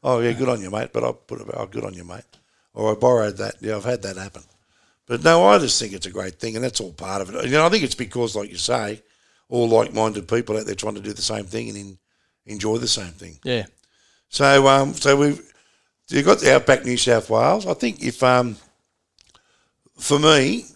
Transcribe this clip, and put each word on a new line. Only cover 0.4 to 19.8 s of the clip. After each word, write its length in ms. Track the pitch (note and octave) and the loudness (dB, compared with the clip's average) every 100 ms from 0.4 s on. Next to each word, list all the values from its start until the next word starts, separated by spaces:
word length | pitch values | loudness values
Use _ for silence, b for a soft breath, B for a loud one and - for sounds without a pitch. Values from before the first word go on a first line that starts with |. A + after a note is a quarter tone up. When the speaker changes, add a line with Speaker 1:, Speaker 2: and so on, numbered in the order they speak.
| C3 | -2
Speaker 1:
on 140 | A#2 | -4
you, 80 | F#2 | -6
mate, 200 | G#2 - | -8 -6
but 100 | A#2 | -4
I'll 80 | A#2+ | -4
put 280 | A#2 _ - | -6 _ -16
it, 60 | G2 | -12
oh, 120 | - G2 | -12 -10
good 180 | A2 | -10
on 100 | G#2+ | -12
you, 120 | F#2 F2 | -14 -18
mate." 180 | F2+ - _ _ _ _ | -20 -20 _ _ _ _
Or, 200 | - G#2+ | -4 -2
"I 20 | G#2+ | 2
borrowed 400 | B2 B2 G#2+ F#2+ | 4 4 0 -4
that." 160 | G#2 - | -10 -8
Yeah, 160 | G#2 G#2+ | -8 -6
I've 80 | |
had 180 | G#2+ B2 | -6 -6
that 120 | G2 F#2 | -8 -12
happen. 280 | G2 - _ _ _ _ _ _ _ | -14 -18 _ _ _ _ _ _ _
But 160 | C3 D#3 | 0 4
no, 200 | E3 F#3+ | 6 8
I 140 | G3+ | 6
just 180 | C3+ - | 4 -2
think 140 | A2+ | -4
it's 140 | F#2+ F#2 | -10 -10
a 60 | |
great 240 | F#2 F#2+ - | -10 -10 -10
thing, 200 | A2+ A2 | -10 -6
and 80 | |
that's 160 | B2+ - | -6 -6
all 140 | G2 | -10
part 280 | D2+ F#2+ G2 | -12 -8 -8
of 80 | F#2 G#2 | -8 -6
it. 80 | B2 | -2
You 60 | |
know, 140 | C#3+ D#3+ | 2 2
I 40 | |
think 140 | G#3 | 2
it's 100 | C#3 - | -2 -6
because, 420 | A2 B2 A#2 G#2 | -8 -4 -4 -4
like 120 | G#2 | -10
you 80 | - | -8
say, 440 | - B2 G#2 A2 _ _ _ _ _ | -4 -4 -4 -10 _ _ _ _ _
all 180 | A#2+ A#2 | -2 4
like-minded 600 | A2+ A2+ G#2+ A2 G#2 F2 | 4 2 0 -2 -2 -4
people 280 | A#2 A#2 G#2+ | -4 -2 -6
out 80 | G#2 | -6
there 100 | G2 | -8
trying 200 | G#2+ G2+ | -8 -10
to 60 | |
do 100 | G2+ | -12
the 100 | G#2+ | -8
same 220 | - A2 | -8 -8
thing 240 | F#2+ A2 A2+ | -8 -10 -10
and 100 | G2+ | -14
en-, 200 | G2 F#2 _ _ _ _ _ | -16 -20 _ _ _ _ _
enjoy 320 | G#2+ G#2+ A2+ | -8 -4 -4
the 100 | A#2+ | -2
same 240 | - F2+ | -6 -6
thing. 260 | D#2+ F#2+ D#2 | -16 -20 -14
Speaker 2:
Yeah. 220 | B2+ A#2+ G2+ _ _ _ _ _ _ | -6 -6 -6 _ _ _ _ _ _
Speaker 1:
So, 360 | - C#3 C#3 C3+ | 0 4 6 6
um, 260 | C3+ C#3 | 4 2
so 240 | - D3 C#3 | -2 2 4
we've, 240 | D3 D3 - _ _ _ _ _ _ | 2 0 -12 _ _ _ _ _ _
you 160 | - | 0
got 160 | C#3+ G#3+ | 2 4
the 160 | B2 C3 | 6 4
Outback 300 | - B2+ B2+ | 4 2 2
New 100 | B2 | -2
South 320 | - A2+ - | 2 2 2
Wales. 380 | A2 C3 G3+ F#3+ | 0 2 0 -2
I 60 | |
think 280 | F3 A#3+ - | -4 -4 -4
if, 220 | - A#2 | -8 0
um, 320 | B2+ B2+ B2 G#2+ _ _ _ _ _ _ _ _ _ _ _ _ | 2 2 0 -6 _ _ _ _ _ _ _ _ _ _ _ _